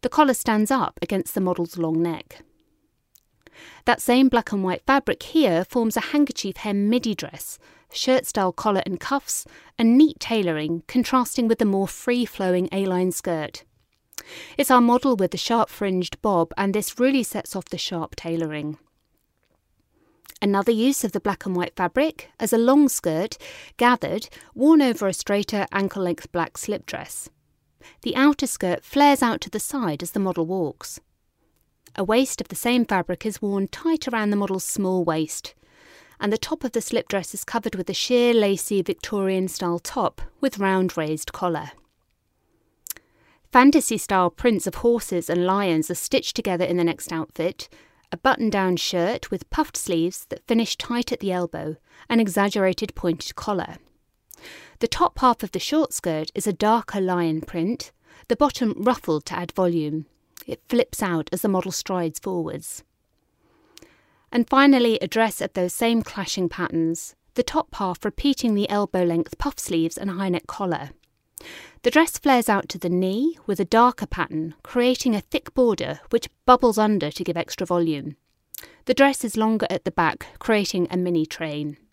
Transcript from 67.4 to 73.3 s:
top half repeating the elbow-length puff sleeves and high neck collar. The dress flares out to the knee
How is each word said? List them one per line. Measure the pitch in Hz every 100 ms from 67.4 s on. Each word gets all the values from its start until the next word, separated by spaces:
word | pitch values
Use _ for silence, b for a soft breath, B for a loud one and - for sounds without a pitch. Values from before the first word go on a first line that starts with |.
top | 247 311 - -
half | 190 175 214
repeating | - 285 269 240
the | 208 202
elbow-length | 208 202 190 175 165 - -
puff | 285 -
sleeves | - 170 165 -
and | 196
high | 180 190
neck | 175 -
collar. | - 196 156 139 - _ _ _ - B B B B
The | 240
dress | 302 320 -
flares | 285 254 233
out | 202 -
to | 180
the | 180
knee | 180 185 202 294